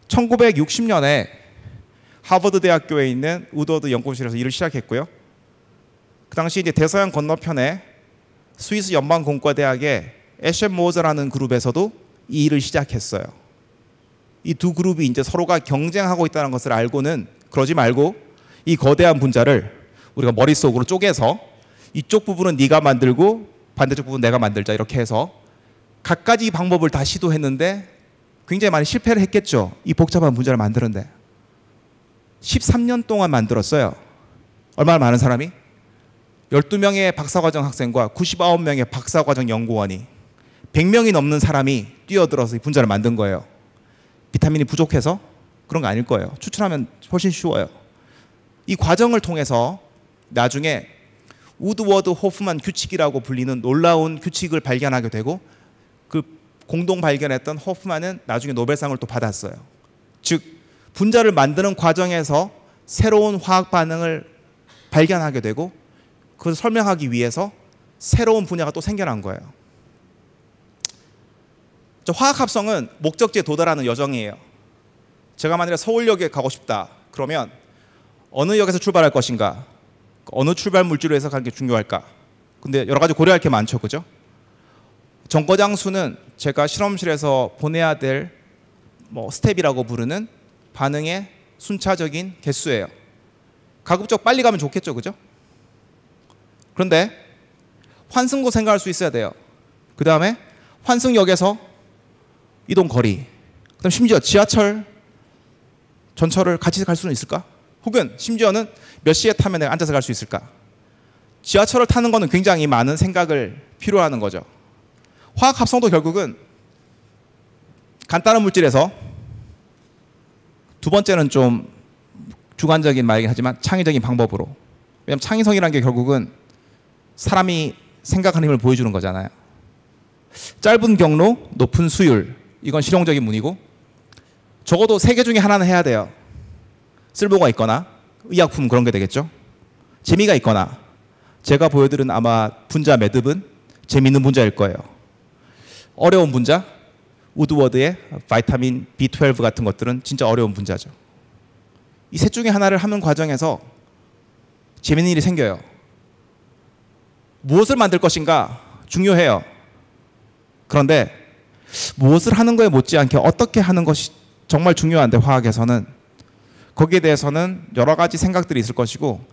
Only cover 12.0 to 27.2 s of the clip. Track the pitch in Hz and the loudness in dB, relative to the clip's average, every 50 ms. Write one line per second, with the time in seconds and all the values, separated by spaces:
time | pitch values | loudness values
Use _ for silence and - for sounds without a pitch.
12 | _ _ _ _ _ - - 156 147 151 151 143 131 - - 156 139 - - 117 | _ _ _ _ _ -8 -2 0 0 2 2 0 -2 -2 -4 -4 -4 -4 -6 -8
13 | - - - 95 87 - - _ _ _ _ _ _ _ _ _ _ _ _ _ | -8 -6 -8 -8 -8 -10 -16 _ _ _ _ _ _ _ _ _ _ _ _ _
14 | _ _ _ _ _ _ _ _ - 160 165 - - 180 165 156 180 190 180 156 | _ _ _ _ _ _ _ _ -8 -8 -6 -2 -2 -4 -2 -2 -2 -2 0 0
15 | 165 131 123 139 131 - - 175 175 170 180 165 - - 143 139 151 170 170 202 | 0 -2 0 -2 -4 -4 -2 -4 -2 0 0 -2 -2 -2 -4 -4 -4 -4 -4 -2
16 | 196 185 180 170 170 156 - 156 147 135 127 123 - 139 120 113 117 120 123 143 | -2 -2 0 0 -2 -2 -2 -4 -4 -4 -4 -6 -4 -2 -2 0 0 -2 -2 -2
17 | 135 143 170 135 98 - - _ _ _ - 147 135 131 170 160 127 117 123 131 | -2 -2 -4 -4 -8 -12 -16 _ _ _ -2 -2 0 0 2 2 2 2 2 2
18 | 143 170 220 - - - _ _ _ _ - _ - 165 170 - - 135 147 147 | 0 0 0 -6 -16 -20 _ _ _ _ -20 _ -4 -2 -2 2 2 2 4 4
19 | 175 170 160 139 135 135 117 120 120 135 143 110 90 107 - - - _ _ _ | 4 4 4 4 2 0 2 2 4 4 4 2 0 -4 -14 -20 -20 _ _ _
20 | - - - - - 120 117 107 127 143 151 - - 139 113 123 123 - 180 185 | -20 -16 -8 -4 -2 0 2 2 4 4 4 4 2 2 2 2 -2 -2 -2 0
21 | 196 202 156 - - 226 254 226 - - _ _ _ _ _ _ - - - 156 | 0 0 0 2 0 0 0 -2 -8 -20 _ _ _ _ _ _ -20 -12 -10 -10
22 | 143 - 214 214 208 - 190 165 185 185 160 131 135 131 156 156 151 143 135 120 | -6 0 0 0 0 0 -4 -2 0 0 2 2 2 4 4 4 4 4 2 4
23 | 131 127 123 135 175 202 226 226 214 - _ _ _ _ - - 139 131 139 135 | 4 2 4 4 4 2 2 0 -6 -16 _ _ _ _ -4 -2 -2 -2 -2 -4
24 | 131 127 131 135 117 117 117 123 117 104 104 104 101 - 107 107 110 - - 131 | -6 -8 -4 0 0 2 2 2 0 0 -2 -2 -4 -4 -4 -4 -4 -4 -4 -4
25 | 117 110 113 110 143 185 - _ _ _ _ _ _ _ _ _ _ _ _ _ | -4 -2 -2 -4 -4 -4 -8 _ _ _ _ _ _ _ _ _ _ _ _ _
26 | - - 175 - - - 233 220 226 220 170 160 180 180 180 170 160 151 - 143 | -6 -4 -4 -4 0 0 0 0 0 -2 -4 -2 -2 0 0 2 0 0 0 -2
27 | 139 - - 175 | -4 -4 -6 -4